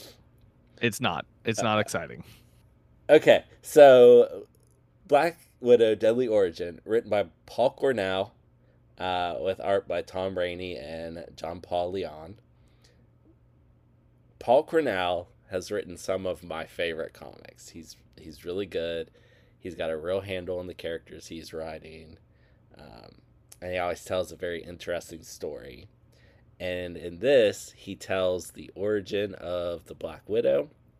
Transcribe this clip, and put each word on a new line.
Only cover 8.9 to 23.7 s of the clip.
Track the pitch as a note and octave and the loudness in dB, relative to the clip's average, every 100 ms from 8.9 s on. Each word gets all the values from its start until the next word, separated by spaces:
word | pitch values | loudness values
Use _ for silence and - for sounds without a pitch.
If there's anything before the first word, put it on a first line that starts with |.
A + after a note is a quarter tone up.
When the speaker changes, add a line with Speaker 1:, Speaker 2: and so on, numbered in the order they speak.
| - | -10
Speaker 2:
uh, | F#2 F2+ F2 B1+ | -6 -4 -4 -4
with | F#2 F#2 | -6 -4
art | F#2+ G2 - | -2 -2 -2
by | F2 | -6
Tom | - F#2 F#2+ F#2 | -6 -8 -6 -4
Rainey | F2+ F2 F#2 D#2 | -6 -6 -10 -12
and | D2 E2 E2 E2 - | -12 -12 -12 -14 -16
John | - D#2+ F2+ | -14 -12 -12
Paul | - F2 F2+ | -6 -4 -4
Leon. | F#2+ E2 D2+ E2 G2+ _ _ _ _ _ _ _ _ _ _ _ _ _ _ _ _ _ _ _ - | -6 -10 -12 -18 -20 _ _ _ _ _ _ _ _ _ _ _ _ _ _ _ _ _ _ _ -8
Paul | - C3+ | 2 2
Cornell | D#3+ E3 C#3 F#2+ F2+ F2 F2 _ - | 2 0 0 0 -2 -4 -8 _ -10
has | F#2 F2 | -8 -6
written | G#2 - E2+ | -8 -8 -10
some | - F#2+ F#2+ | -6 -6 -6
of | E2 | -8
my | F2 D#2+ D#2 | -10 -12 -10
favorite | - E2+ D#2+ D#2+ | -6 -6 -6 -10
comics. | - - - - - - | -14 -20 -20 -20 -20 -20
He's, | - D#2 - _ - | -20 -20 -20 _ -20
he's | E2+ D2+ | -20 -16
really | F2 F#2 F#2+ | -8 -8 -6
good. | F2 E2+ E2 D#2+ _ _ _ _ _ | -6 -6 -6 -10 _ _ _ _ _
He's | F#2+ | -14
got | D#2+ E2 | -8 -6
a | D#2+ | -6
real | E2 F#2+ | -4 -6
handle | G2 F#2 F2 F2+ | -6 -8 -8 -10
on | F2+ | -10
the | |
characters | E2+ E2 E2 - D#2+ - | -12 -10 -12 -14 -20 -18
he's | E2 D2+ | -16 -14
writing, | D#2+ D#2+ D2+ D#2 D#2+ D#2+ E2 _ _ _ _ _ - | -14 -12 -14 -18 -20 -20 -20 _ _ _ _ _ -20
um, | D2 A1 - - _ _ _ - | -20 -20 -20 -20 _ _ _ -14
and | F2+ | -6